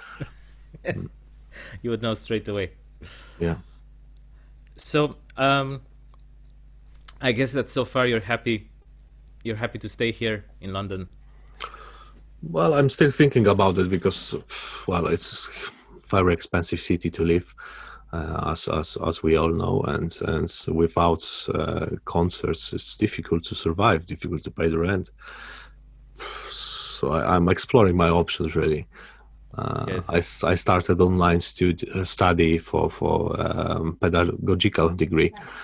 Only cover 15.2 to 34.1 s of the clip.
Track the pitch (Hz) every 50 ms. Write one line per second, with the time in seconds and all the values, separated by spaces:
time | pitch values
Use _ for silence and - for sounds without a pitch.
15.2 | - - - - - - - - - - - - - - - - - - - 98
16.2 | 92 90 87 - - - - 87 85 - - 87 - - 92 87 - 85 - -
17.2 | 82 85 85 87 - - - - - - - - - - - - - - - 82
18.2 | 80 80 80 78 80 78 80 - - - 78 80 78 - - - 80 80 82 -
19.2 | - 80 80 78 80 82 82 85 90 90 95 - - - - - 82 82 - -
20.2 | - - 82 80 82 80 - - - - 82 80 82 82 - - 85 85 82 80
21.2 | - - - - - - - 76 80 82 80 80 82 82 - - - - - 87
22.2 | 85 90 - - - - - - - - - - - - - - 104 104 - -
23.2 | - - 85 82 - - 107 - - 85 80 90 104 117 95 80 82 - 85 -
24.2 | - 85 85 78 - - - - 85 82 80 80 85 90 98 92 90 - - -
25.2 | - - - - - - - - - - - - - - - - - - - -
26.2 | - - - - - - - - - - - - - - - - - 67 78 80
27.2 | - - 90 90 87 90 92 - - - - 127 104 92 90 87 85 82 85 87
28.2 | 82 - - - - 80 - 82 78 78 76 78 - - - - - - - -
29.2 | - - - - - - - - - - - - - - 92 92 87 - - 87
30.2 | 85 - - - - 82 92 87 - - 92 90 87 - 90 85 90 90 92 92
31.2 | 87 87 87 87 - - - - 92 90 85 - - - - 95 92 - - -
32.2 | 98 90 87 82 85 80 82 82 - - - 78 80 82 - - 82 80 80 80
33.2 | 82 85 - 85 82 - - - 82 85 - - 82 82 85 - - 87